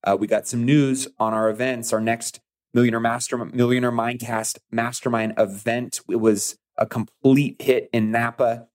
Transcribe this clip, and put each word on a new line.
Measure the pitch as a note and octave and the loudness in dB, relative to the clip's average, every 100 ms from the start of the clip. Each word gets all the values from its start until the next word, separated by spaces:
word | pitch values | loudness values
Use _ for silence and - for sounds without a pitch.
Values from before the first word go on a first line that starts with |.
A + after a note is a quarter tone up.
Uh, | - G2 | 0 0
we | G#2 | 2
got | G#2+ - | 0 -2
some | A#2+ | -2
news | A#2+ D3 C#3 C3 - _ | 4 4 4 0 -6 _
on | A2 | -2
our | A2 A2 | 2 0
events. | A2 B2+ B2 A2+ | 0 -4 -4 -2
Our | A2 | -2
next | A2 A#2 - - _ _ _ | 0 -2 -6 -12 _ _ _
Millionaire | A#2+ A#2+ A2+ | 2 4 2
Master-, | A#2 A#2+ - B2 | -2 -2 -4 -6
Millionaire | G#2+ B2 B2 B2+ B2 | -6 0 2 2 0
Mindcast | A#2 A#2 B2 A#2 A2+ A2 - _ | 0 -4 -6 -6 -6 -6 -10 _
Mastermind | A2+ A#2 A#2+ B2+ A#2 A2 - | -4 -4 -4 -2 0 -2 0
event. | G#2+ G2+ A#2+ A#2+ B2 - - | -2 -2 -4 -4 -4 -10 -4
It | A2 | 2
was | A2 G#2 - - _ - | 2 2 -2 -10 _ -4
a | A2+ | -4
complete | A#2+ G#2+ _ C3+ C3+ C#3+ - | -4 -8 _ 4 4 2 -2
hit | - B2+ - | 0 0 2
in | A#2 A2 | -2 0
Napa | A#2 A#2 A#2 B2 A#2 - | 0 -2 0 -2 -2 -10